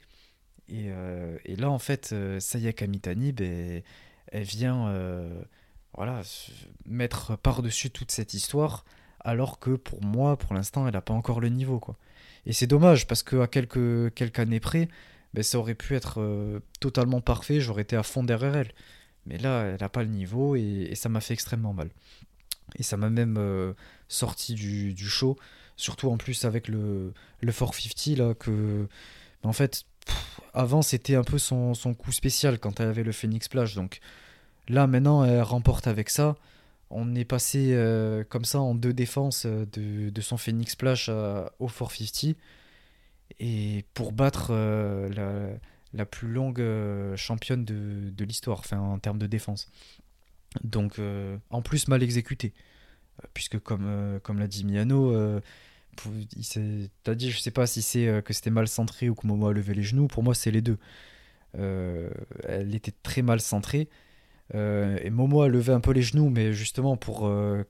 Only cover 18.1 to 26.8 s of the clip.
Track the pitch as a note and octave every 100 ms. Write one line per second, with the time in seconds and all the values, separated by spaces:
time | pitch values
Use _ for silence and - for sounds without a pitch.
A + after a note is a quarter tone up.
18.1 | C3+ B2 A2+ C#3 C#3+ A#2 - - - -
19.1 | _ - E2 C3 B2 G2+ F#2+ G2+ B2+ A2
20.1 | G#2 F#2 A#2+ C#3+ C3 G#2 G2 F2 A#2 A#2
21.1 | A2 - A#2 - A#2 G#2+ G2 D#2+ - -
22.1 | - - _ - - - - A#2 G2+ G#2+
23.1 | A#2 A#2 G#2+ G2+ F#2+ F#2 F#2 - - -
24.1 | - A#2+ - - A2 G2+ G2+ G2+ F#2 G2+
25.1 | - C3 C3+ - - - - - - C3
26.1 | A2+ - A#2+ A#2+ A2+ A2 A2